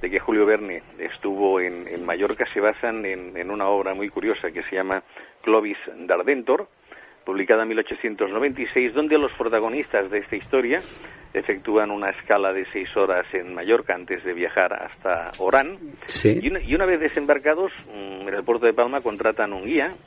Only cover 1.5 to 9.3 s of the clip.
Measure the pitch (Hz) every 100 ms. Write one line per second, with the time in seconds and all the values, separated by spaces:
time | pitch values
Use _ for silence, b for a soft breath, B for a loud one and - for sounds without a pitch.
1.5 | 95 90 87 90 87 87 85 101 110 120
2.5 | 107 104 107 120 113 101 95 90 90 87
3.5 | 104 98 101 95 95 101 101 107 104 90
4.5 | 82 - 95 95 95 - B B B -
5.5 | 110 107 101 - - 90 90 98 139 117
6.5 | 135 - _ B B B B - 98 98
7.5 | 110 113 110 110 110 117 104 101 104 143
8.5 | 135 113 - 123 120 151 151 135